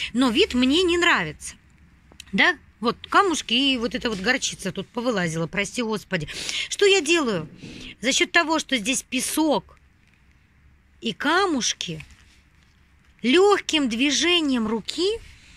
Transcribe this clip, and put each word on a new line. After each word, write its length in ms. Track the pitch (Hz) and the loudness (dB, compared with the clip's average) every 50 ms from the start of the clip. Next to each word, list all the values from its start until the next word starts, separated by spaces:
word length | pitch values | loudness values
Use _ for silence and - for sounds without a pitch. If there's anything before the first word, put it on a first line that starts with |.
| - - - | -10 -6 -2
Но 160 | 233 269 254 | 0 0 2
вид 240 | 208 277 415 440 - | 4 2 2 2 2
мне 280 | 247 254 262 285 349 381 | 0 2 2 4 4 2
не 140 | 349 339 349 | 2 2 2
нравится. 560 | 349 349 302 226 180 151 147 - - - - - _ _ - _ - - - _ _ _ - _ - - - | 4 4 4 2 0 -4 -8 -12 -14 -16 -16 -18 _ _ -20 _ -20 -20 -20 _ _ _ -20 _ -16 -6 0
Да? 240 | 196 269 339 349 - - - _ _ | 2 2 2 2 0 -8 -20 _ _
Вот 160 | 214 240 - - - - | -4 -4 -4 -4 -8 0
камушки 440 | - 339 403 381 320 - - - 233 | 2 4 4 4 0 -2 -2 -2 0
и 240 | 247 277 277 269 240 | 0 2 2 0 0
вот 160 | 220 240 - | -2 -4 -4
эта 140 | 233 - 247 | -4 -4 -4
вот 100 | 220 180 | -4 -2
горчица 520 | 190 226 262 254 - - - - - 190 - | 0 0 0 0 -2 -6 -8 -6 -8 -8 -6
тут 140 | 196 185 - | -6 -10 -8
повылазила, 580 | - 247 226 254 233 196 175 170 156 165 165 156 | -8 -4 -2 -2 0 0 -2 -2 -2 -4 -4 -4
прости 340 | - 208 202 196 - - 240 | -4 -4 -4 -4 -4 -4 -4
господи. 460 | 220 220 208 - - - 175 151 - - - - - - - - - | -2 -4 -6 -6 -4 -4 -4 -4 -6 -8 -8 -8 -6 -6 -6 -8 -8
Что 160 | - - 403 | -2 2 4
я 140 | 392 392 392 | 4 4 4
делаю? 480 | 302 277 339 339 294 233 208 165 156 156 - - - - - - - - - - - | 2 2 2 2 2 0 -2 -4 -6 -8 -14 -18 -18 -18 -16 -16 -16 -16 -14 -6 -4
За 100 | 247 269 | -2 0
счет 180 | - 349 349 - | 0 0 2 2
того, 260 | 349 339 294 320 311 | 2 2 2 0 -2
что 160 | - - 269 | -2 -2 -4
здесь 260 | 247 196 226 262 214 - | -4 -2 -2 -4 -4 -4
песок 760 | - - 254 - - - 302 311 311 269 196 - - - - _ _ _ _ _ _ _ _ _ _ _ _ _ _ _ _ _ - _ _ _ _ _ _ - | -4 -6 -4 -4 -2 0 0 2 2 2 0 -2 -6 -18 -20 _ _ _ _ _ _ _ _ _ _ _ _ _ _ _ _ _ -20 _ _ _ _ _ _ -8
и 100 | 226 196 | -8 -6
камушки, 920 | - - 277 320 359 403 381 311 254 190 - - - - - 160 156 - - - - - - _ - _ _ _ _ _ _ _ _ _ _ _ _ _ _ _ _ - | -2 0 0 2 2 2 2 0 0 0 -2 -4 -4 -6 -10 -10 -12 -12 -18 -20 -20 -20 -20 _ -20 _ _ _ _ _ _ _ _ _ _ _ _ _ _ _ _ 0
легким 640 | 233 262 349 392 415 403 - - - - 311 285 240 | 4 4 6 6 6 4 4 2 -2 0 0 0 0
движением 800 | 226 220 269 294 277 226 269 339 359 349 311 277 262 240 220 214 | 0 0 0 0 2 2 2 2 2 2 2 2 0 0 0 0
руки 500 | 233 220 - - - - 349 392 440 453 - - - - - - - | -2 -2 -4 -6 -4 -2 -2 -2 -2 -2 -8 -14 -20 -20 -20 -20 -20